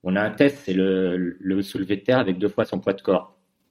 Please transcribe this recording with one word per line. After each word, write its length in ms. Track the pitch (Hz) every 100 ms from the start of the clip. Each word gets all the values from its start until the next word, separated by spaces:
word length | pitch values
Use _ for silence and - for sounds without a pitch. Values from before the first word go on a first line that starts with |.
on 140 | 90 98
a 60 |
un 80 | 107
test, 320 | 107 143 139
c'est 80 | -
le, 640 | 95 95 95 92 92 87 87
le 240 | 95 95
soulevé 340 | 98 98 95 98
de 40 |
terre 180 | - 127
avec 200 | 95 90
deux 100 | 101
fois 160 | 110
son 160 | 110 98
poids 140 | 101
de 80 | 98
corps. 360 | - 90 - _ _ _ _